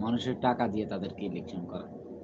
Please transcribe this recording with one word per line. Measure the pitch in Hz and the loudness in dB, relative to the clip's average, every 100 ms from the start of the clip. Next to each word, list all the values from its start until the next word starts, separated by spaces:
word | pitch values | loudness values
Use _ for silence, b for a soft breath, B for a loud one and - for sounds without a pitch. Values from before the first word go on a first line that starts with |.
মানুষের | 110 120 127 120 127 | 2 2 2 4 4
টাকা | 120 117 | 6 4
দিয়ে | 107 104 | 2 0
তাদেরকে | 98 92 - 101 | -2 -4 -4 -4
ইলেকশন | 90 - 95 87 | -4 -4 -6 -6
করা, | 90 - - - - | -6 -8 -10 -10 -12